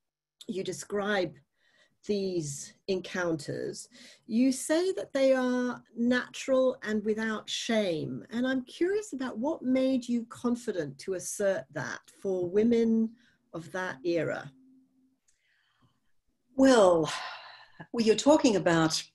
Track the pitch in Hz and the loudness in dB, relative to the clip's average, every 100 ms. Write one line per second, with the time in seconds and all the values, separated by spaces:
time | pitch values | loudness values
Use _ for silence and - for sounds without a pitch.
0 | _ _ _ _ - 185 185 175 - 202 | _ _ _ _ -10 -8 -6 -8 -6 -4
1 | 196 202 175 - _ _ _ _ _ _ | -2 0 -2 -6 _ _ _ _ _ _
2 | - 208 190 175 147 143 - - - 190 | -4 -2 -2 -4 -4 -8 -14 -14 -6 -6
3 | 180 190 175 165 - 123 135 196 - - | -4 -4 -2 -4 -6 -8 -8 -10 -16 -20
4 | - - - 226 269 262 - 320 381 392 | -20 -20 -6 0 2 0 0 0 0 -4
5 | - 269 269 262 254 247 247 247 - 233 | -6 2 4 4 2 0 -2 -6 -12 -4
6 | 240 247 247 - - 262 262 254 208 214 | 0 0 -2 -8 0 2 2 0 -4 -2
7 | 208 214 220 214 - - - 220 196 160 | -2 -2 -2 -6 -8 -8 -2 0 0 -2
8 | 135 127 - 233 254 262 254 - 349 415 | -4 -8 -8 -4 -2 -2 -6 -4 -2 -2
9 | 415 262 254 220 277 - 254 262 262 262 | -4 -8 -8 -4 -4 -4 0 0 2 0
10 | 240 240 226 - 240 240 - 185 147 143 | -2 -4 -4 -6 -4 -2 -4 -4 -6 -8
11 | - 180 175 - 202 185 - 151 120 - | -8 -8 -8 -2 0 0 -4 -8 -8 -10
12 | - _ 196 185 175 202 233 233 226 226 | -14 _ -6 -4 0 2 4 4 4 2
13 | 220 - _ _ _ 170 165 185 185 - | 0 -4 _ _ _ -14 -10 -8 -8 -6
14 | 175 170 135 110 143 - _ _ _ _ | -2 -2 -2 -4 -10 -18 _ _ _ _
15 | _ _ _ _ _ _ _ _ _ _ | _ _ _ _ _ _ _ _ _ _
16 | _ _ _ _ _ 262 269 247 185 165 | _ _ _ _ _ 4 8 10 8 6
17 | 151 - - - - - - - - 240 | 2 -4 -10 -12 -18 -20 -20 -20 -8 0
18 | 220 214 277 320 262 190 170 165 160 - | 4 4 6 6 6 4 4 4 4 0
19 | - | -6